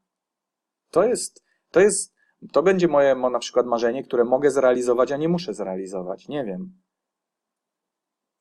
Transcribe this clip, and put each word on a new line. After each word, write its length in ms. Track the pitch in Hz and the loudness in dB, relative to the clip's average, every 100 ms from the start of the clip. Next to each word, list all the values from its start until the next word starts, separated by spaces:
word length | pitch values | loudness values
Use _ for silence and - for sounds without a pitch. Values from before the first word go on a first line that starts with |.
| _ _ _ _ _ _ _ _ _ | _ _ _ _ _ _ _ _ _
To 120 | 160 | 0
jest, 400 | 220 220 - _ _ _ _ | 0 0 -6 _ _ _ _
to 80 | - | 4
jest, 340 | 202 202 - _ _ _ - | 4 2 -8 _ _ _ -4
to 120 | 139 | 0
będzie 240 | 170 190 170 | 2 2 2
moje, 280 | 147 139 131 | 4 4 2
mo-, 140 | 127 | 0
na 100 | 120 | -4
przykład 260 | - 123 123 | -2 -2 0
marzenie, 380 | 120 117 131 | 0 0 -2
które 200 | - 123 | -4 -2
mogę 280 | 117 131 143 | 0 2 2
zrealizować, 600 | 135 131 127 123 120 127 | 2 2 2 0 0 0
a 60 | 143 | 0
nie 120 | 160 | -2
muszę 240 | 175 170 | -2 -4
zrealizować. 760 | 101 95 92 95 95 90 92 - | -8 -8 -8 -8 -10 -10 -12 -10
Nie 180 | 147 113 | -8 -8
wiem. 280 | 92 92 - _ _ _ _ _ _ _ _ _ _ _ _ _ _ _ _ | -8 -12 -18 _ _ _ _ _ _ _ _ _ _ _ _ _ _ _ _